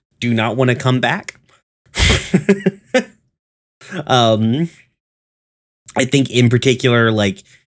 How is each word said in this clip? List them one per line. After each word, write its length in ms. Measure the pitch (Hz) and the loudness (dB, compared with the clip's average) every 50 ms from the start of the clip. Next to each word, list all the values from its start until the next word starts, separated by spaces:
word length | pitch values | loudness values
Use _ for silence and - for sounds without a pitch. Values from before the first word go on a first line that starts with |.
| _ _ _ - | _ _ _ -8
do 120 | - 120 117 | -4 -2 -2
not 220 | 110 110 117 107 | 0 -2 -2 0
wanna 200 | 123 135 123 123 | 0 0 0 0
come 260 | 123 - 131 127 127 | 0 0 -2 0 0
back. 380 | 117 120 147 202 - - - _ _ _ _ _ _ _ _ _ _ _ - | 0 -2 -2 -4 -8 -12 -18 _ _ _ _ _ _ _ _ _ _ _ -4
<laughs> 1120 | - - - - 131 - - - 185 - - 196 196 - 190 - - _ _ - 254 254 - _ _ _ _ _ _ _ _ _ _ _ _ _ _ - - - 180 - | 0 2 2 2 0 0 -2 -2 0 0 0 0 0 -2 -4 -6 -6 _ _ -4 -4 -4 -4 _ _ _ _ _ _ _ _ _ _ _ _ _ _ -20 -14 -12 -10 -4
Um, 640 | - 131 123 117 113 110 107 113 113 117 147 170 165 - - _ _ _ _ _ _ _ _ _ _ _ _ _ _ _ _ _ _ _ _ _ - - | -2 0 2 2 2 2 2 0 0 0 -2 -4 -6 -8 -12 _ _ _ _ _ _ _ _ _ _ _ _ _ _ _ _ _ _ _ _ _ -10 -6
I 100 | - 135 | -4 -2
think 240 | 127 - 143 131 - | 0 0 0 0 0
in 180 | - 123 123 117 | 0 2 2 2
particular, 640 | 120 120 - 135 123 127 - 127 120 117 117 113 | 2 2 2 0 0 2 2 2 2 2 2 2
like, 300 | 110 107 104 98 95 - - _ _ _ _ | 0 0 0 -2 -4 -6 -12 _ _ _ _